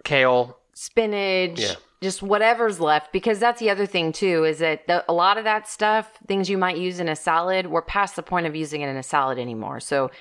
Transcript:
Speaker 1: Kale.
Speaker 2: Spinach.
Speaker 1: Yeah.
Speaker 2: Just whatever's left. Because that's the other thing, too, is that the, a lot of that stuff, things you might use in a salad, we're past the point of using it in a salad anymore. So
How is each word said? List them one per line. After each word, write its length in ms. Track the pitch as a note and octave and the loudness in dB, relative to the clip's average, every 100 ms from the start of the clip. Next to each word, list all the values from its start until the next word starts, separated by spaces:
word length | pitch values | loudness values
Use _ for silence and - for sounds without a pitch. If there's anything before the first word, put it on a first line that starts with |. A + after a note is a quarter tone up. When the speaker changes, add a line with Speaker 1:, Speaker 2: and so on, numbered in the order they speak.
Speaker 1:
Kale. 540 | - C#3+ B2+ B2 B2 - _ | 0 2 4 4 0 -8 _
Speaker 2:
Spinach. 840 | - - A#3 G#3+ G3+ G3 F#3 F3+ E3+ | -20 -4 -2 0 -2 0 0 0 -2
Speaker 1:
Yeah. 160 | G#2 F2 - _ | -4 -4 -14 _
Speaker 2:
Just 200 | F#3+ - | -8 -6
whatever's 580 | G3 G#3 A3 A3 A3+ F3 | 0 2 4 4 0 0
left. 320 | D#3 D3+ - | 2 2 0
Because 260 | F#3+ A#3 G3+ | -2 0 2
that's 200 | A#3 A#3 | 0 2
the 100 | A3 | 0
other 160 | G3+ G3 | 0 0
thing, 260 | F#3 D#3+ | 0 -2
too, 320 | - G3 E3 D#3+ | 0 2 4 2
is 140 | D3+ | 2
that 280 | E3 D3+ - | 0 0 0
the, 160 | F3 - | 0 2
a 60 | |
lot 240 | E3+ F#3 G#3+ | 2 4 2
of 60 | |
that 240 | G#3+ G#3+ - | 0 -2 -4
stuff, 440 | - G#3+ A3 G#3+ - - | -2 2 2 0 -10 -4
things 220 | G3 F#3+ | -2 0
you 80 | F#3+ | 0
might 200 | F3+ E3+ | 0 -2
use 220 | F3+ F3+ | -4 -4
in 80 | E3+ | -4
a 60 | D#3 | -2
salad, 520 | F3 E3 F3 F#3+ F3+ | 0 2 2 0 0
we're 140 | E3 | -2
past 340 | - G3+ G3 - | -2 -2 -2 -4
the 80 | |
point 220 | - F3+ E3 | -4 -2 -2
of 80 | D#3 | -4
using 260 | D3+ D3+ | -6 -6
it 80 | C#3 | -6
in 80 | C3+ | -6
a 60 | |
salad 340 | - D3 C3+ B2+ | -2 0 0 -2
anymore. 420 | B2 A2+ G#2 A#2+ | -6 -8 -8 -10
So 320 | - C#3 B2+ - | -2 0 0 -6